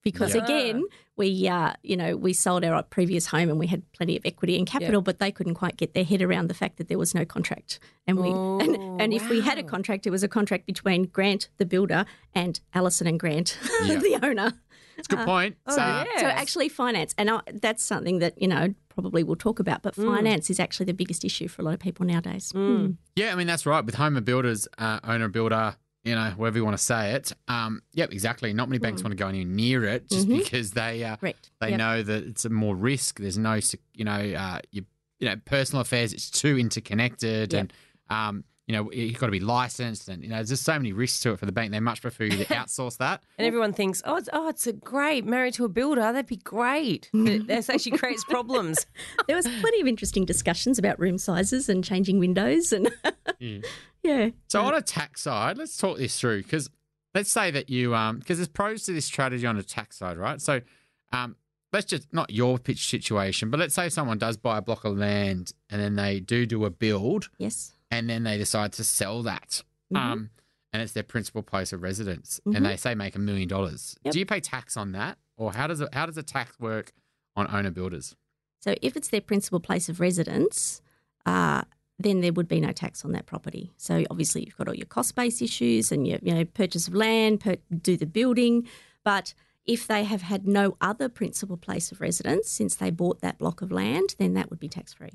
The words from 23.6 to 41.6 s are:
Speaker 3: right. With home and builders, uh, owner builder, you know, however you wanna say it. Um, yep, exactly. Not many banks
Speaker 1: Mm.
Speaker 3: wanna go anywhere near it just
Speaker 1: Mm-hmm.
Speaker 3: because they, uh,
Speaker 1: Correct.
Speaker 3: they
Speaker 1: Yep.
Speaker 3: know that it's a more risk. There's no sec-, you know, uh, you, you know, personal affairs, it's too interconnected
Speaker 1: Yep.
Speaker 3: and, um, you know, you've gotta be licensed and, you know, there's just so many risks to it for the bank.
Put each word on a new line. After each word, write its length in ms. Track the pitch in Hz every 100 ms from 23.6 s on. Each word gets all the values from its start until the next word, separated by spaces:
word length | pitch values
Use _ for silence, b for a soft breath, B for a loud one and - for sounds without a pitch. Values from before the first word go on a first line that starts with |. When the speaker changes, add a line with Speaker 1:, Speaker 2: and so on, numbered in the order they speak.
| 147
Speaker 3:
right. 180 | 151
With 100 | 117
home 220 | 120 151 139
and 100 | 110
builders, 400 | 127 123 110 - -
uh, 200 | 113 110
owner 240 | 113 113 110
builder, 480 | 113 113 110 110 - _ _
you 100 | 117 113
know, 140 | 110 92
however 220 | 113 113
you 60 |
wanna 140 | 107 101
say 340 | - 117 101
it. 200 | 135 - - -
Um, 340 | 120 113 110 _
yep, 200 | 160 -
exactly. 400 | 98 110 117 117
Not 160 | 104 123
many 100 | 127
banks 240 | 113 95
Speaker 1:
Mm. 20 |
Speaker 3:
wanna 100 | 110 95
go 120 | 95
anywhere 240 | 95 90
near 300 | 98 117 131
it 240 | 104 123 -
just 180 | 190 196
Speaker 1:
Mm-hmm. 120 | 269
Speaker 3:
because 320 | 403 127 104
they, 320 | 113 113 117
uh, 120 | 117 107
Speaker 1:
Correct. 340 | 185 - - _
Speaker 3:
they 100 | 110
Speaker 1:
Yep. 80 | 113
Speaker 3:
know 240 | 113 113
that 220 | 104 107
it's 200 | - 107
a 60 | 117
more 240 | 110 107
risk. 460 | 92 117 135 - -
There's 160 | 101 98
no 220 | 110 110
sec-, 200 | - - _
you 100 | -
know, 80 | 107 104
uh, 420 | 104 82 95 90 -
you, 120 | 101 95 _ _ _
you 80 | 120
know, 80 | 98
personal 360 | - 139 131 139
affairs, 300 | 120 123 113
it's 180 | - -
too 260 | - 147 135
interconnected 960 | 117 117 - 104 123 113 113 110 107
Speaker 1:
Yep. 80 | 101
Speaker 3:
and, 120 | 95 b b b -
um, 340 | 110 107 101 - _ -
you 80 |
know, 160 | 110 107
you've 260 | 120 113 117
gotta 140 | 120
be 80 | 98
licensed 680 | 101 123 123 - 120 107 -
and, 120 | 90
you 60 | 73
know, 80 | 113
there's 140 | 110
just 120 | 131
so 120 | -
many 180 | 156 120
risks 280 | 98 123 -
to 120 | 123
it 60 | 98
for 80 | 101
the 60 |
bank. 200 | 92